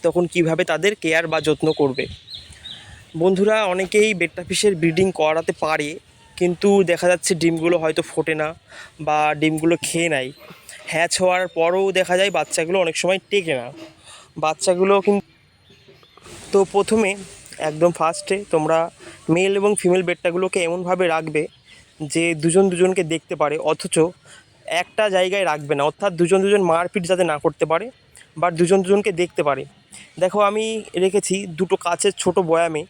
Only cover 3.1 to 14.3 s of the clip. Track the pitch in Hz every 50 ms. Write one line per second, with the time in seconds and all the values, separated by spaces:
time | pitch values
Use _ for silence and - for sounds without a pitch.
3.1 | - 160 165 190 190 180 202 214 220 220 214 190 180 185 190 180 - 208 208 220
4.1 | 214 175 170 165 _ - 175 - 185 - - 208 196 160 156 170 160 165 190 190
5.1 | 175 - 156 156 156 160 160 - 175 - - 156 156 156 151 147 160 - _ _
6.1 | _ _ - - - - 180 175 175 - - 208 202 196 190 165 175 165 - 180
7.1 | 180 170 - - 196 160 160 170 165 165 160 170 175 170 160 160 160 170 160 -
8.1 | - - 156 160 160 156 156 151 160 - _ _ - - - - _ - 156 151
9.1 | 151 151 151 151 151 151 151 156 160 156 156 165 170 160 - - - 165 170 170
10.1 | 151 135 127 131 - - - - - - - - - - - - - 156 170 170
11.1 | - - 185 185 180 185 185 175 - 175 165 170 180 190 196 196 185 190 185 170
12.1 | 180 180 190 202 175 165 151 - - - 165 160 185 190 180 165 156 - - 175
13.1 | 190 190 _ _ - 202 180 160 147 127 120 123 139 - - - - _ _ -
14.1 | - - - _